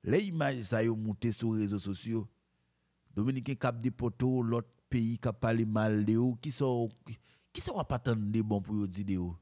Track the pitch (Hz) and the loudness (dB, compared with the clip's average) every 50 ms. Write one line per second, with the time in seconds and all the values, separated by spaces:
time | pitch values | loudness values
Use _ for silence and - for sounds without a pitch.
0 | - 92 120 180 214 196 175 160 147 139 135 123 113 92 120 110 110 117 113 110 | 0 2 2 2 2 0 -2 0 0 0 0 -2 -4 -2 0 2 2 2 2 0
1 | 110 107 104 - - 117 104 - 117 113 110 110 107 101 104 101 90 98 98 92 | -2 -4 -4 0 0 -2 -2 0 0 0 0 2 0 0 0 -2 -2 -4 -6 -6
2 | - 110 113 113 104 - _ _ _ _ _ _ _ _ _ _ _ _ _ _ | -4 -4 -4 -4 -4 -6 _ _ _ _ _ _ _ _ _ _ _ _ _ _
3 | _ _ - 98 107 123 135 131 120 139 139 - - 131 120 117 113 127 120 - | _ _ -2 0 0 0 0 -2 -2 -4 -4 0 0 0 0 0 -2 -4 -2 0
4 | 123 120 98 - 123 127 127 127 120 113 117 120 113 - _ _ _ _ - 123 | -4 -4 -2 0 0 2 2 2 2 2 0 0 -2 -4 _ _ _ _ 0 0
5 | 113 113 117 113 - 123 104 - - 113 113 117 113 110 107 110 107 110 107 104 | 2 2 0 0 -2 -4 -2 0 0 2 2 2 2 2 2 2 2 4 4 4
6 | 104 104 110 113 120 127 123 117 - 151 123 - 143 131 123 120 117 110 104 _ | 4 4 4 4 4 2 0 -2 -6 -8 -4 -2 0 0 2 0 0 -2 -4 _
7 | _ - 117 - _ _ - _ _ _ _ - - - 262 202 - - 135 123 | _ -16 -16 -16 _ _ -20 _ _ _ _ -6 -6 -4 -4 -4 -2 -2 -2 -2
8 | - 127 117 110 107 101 107 113 110 107 107 101 95 101 107 104 104 95 90 95 | 0 0 0 0 0 0 2 0 2 2 0 0 0 -2 -2 -2 -2 -2 -2 -6
9 | 104 98 98 92 90 87 85 85 | -4 -2 -2 -2 -2 -4 -6 -10